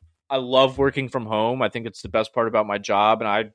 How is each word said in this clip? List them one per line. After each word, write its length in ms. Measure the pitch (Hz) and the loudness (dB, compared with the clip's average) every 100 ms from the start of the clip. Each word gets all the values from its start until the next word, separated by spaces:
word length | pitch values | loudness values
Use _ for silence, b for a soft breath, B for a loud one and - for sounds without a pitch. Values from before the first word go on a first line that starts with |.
| _ _ - | _ _ -6
I 100 | 135 | -4
love 380 | 123 131 135 127 | 0 4 4 2
working 300 | 139 135 131 | -2 0 -4
from 180 | 131 110 | -6 -4
home. 360 | 110 113 131 | 0 0 0
I 60 | 110 | -2
think 180 | 120 113 | -4 -10
it's 160 | - | -12
the 60 | 104 | -4
best 260 | 110 110 | -2 -2
part 140 | - 113 | -2 0
about 180 | 113 107 | 0 0
my 120 | 101 | -2
job, 420 | 101 101 104 110 | 0 2 4 4
and 80 | 110 | 2
I 240 | 104 107 | -2 -4